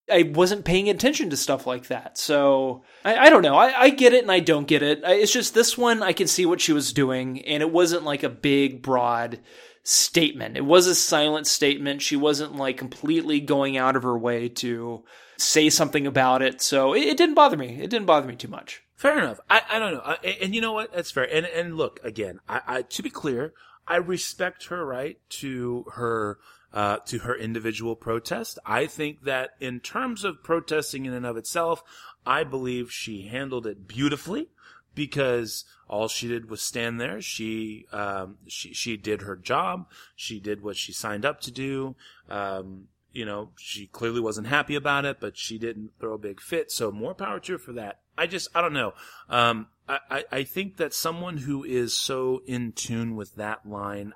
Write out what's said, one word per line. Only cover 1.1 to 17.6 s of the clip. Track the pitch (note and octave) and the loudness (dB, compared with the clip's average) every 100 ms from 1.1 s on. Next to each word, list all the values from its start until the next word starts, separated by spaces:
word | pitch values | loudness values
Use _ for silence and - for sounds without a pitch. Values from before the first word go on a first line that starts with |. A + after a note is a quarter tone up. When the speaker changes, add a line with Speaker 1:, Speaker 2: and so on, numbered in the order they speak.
| D4 A3+ | 0 -2
Speaker 1:
to | C#3 | -2
stuff | - C3+ C3 | -2 -2 -2
like | B2 B2 | -6 -4
that. | B2 - - | -8 -8 -8
So, | - D3 C#3 C3+ C3+ B2+ - - G3 | 0 4 6 4 2 -4 -12 -6 0
I, | A3+ C#4+ | 8 10
I | |
don't | D4 | 10
know. | D#3 C#3+ | 8 6
I, | B3 C4 | 6 8
I | C4 | 6
get | C#4 B3 | 8 8
it | B3 | 8
and | A3+ | 6
I | F#3 | 4
don't | E3+ D3+ C#3+ | 4 2 4
get | D3+ | 2
it. | C#3+ D3+ E3+ | 4 2 4
I, | |
it's | G3 G#3 | 4 4
just | B3 - | 2 2
this | A3 A#3 - | 4 2 2
one, | A#3+ A3+ | 2 2
I | F#3+ | 2
can | E3 F3 | 0 0
see | - F3+ | 2 2
what | F3 | 2
she | - | 2
was | D3 C3+ | 2 2
doing, | - C3 B2+ C3 C3 - | 0 0 0 -4 -6 -4
and | D3+ | -2
it | D#3 | 2
wasn't | E3 F3 E3+ | 4 4 2
like | D#3 C#3+ | -2 -2
a | C#3+ | -4
big, | A#2 D3 C#3 C#3 C3 | -2 2 4 2 0
broad | C3 B2+ A#2+ A#2 A#2 A#2 - - - _ | 0 2 4 2 -2 -8 -16 -20 -20 _
statement. | - - - E3+ D#3 C3+ A2 A#2+ | 0 2 2 2 2 0 -8 -2
It | C#3 | 6
was | F3 F3+ | 8 8
a | E3 | 4
silent | - D#3+ D3+ D3+ D3+ | 2 2 2 0 0
statement. | - C#3+ C#3 C#3 C#3+ | 2 2 2 -2 -4
She | - C#3+ | -2 2
wasn't, | D3 C#3+ D3+ C#3+ | 2 2 -2 -4
like, | C3+ C3 | -4 -4
completely | B2+ - D3 E3 D#3 D3+ | -8 -6 0 0 2 0
going | D3 C#3+ C#3 C3+ | 2 2 2 2
out | C3 C3+ | 2 2
of | |
her | B2 A#2+ | 0 0
way | A#2+ A#2+ A#2+ | 0 -2 -2
to | A#2+ B2 A#2 A#2 A2+ - - - - | -4 -6 -4 -6 -12 -14 -20 -16 -4
say | - D#3 D#3 | 2 6 6
something | D3+ D3+ D3+ C#3 | 6 4 2 2
about | C3 B2+ B2+ | 4 6 6
it. | C3 B2+ | 2 0
So | - C#3 C3+ | 0 4 4
it, | C#3+ | 4
it | C#4+ D4 | 2 4
didn't | F4 | 6
bother | D#4 D4 | 8 6
me. | D#3+ | 6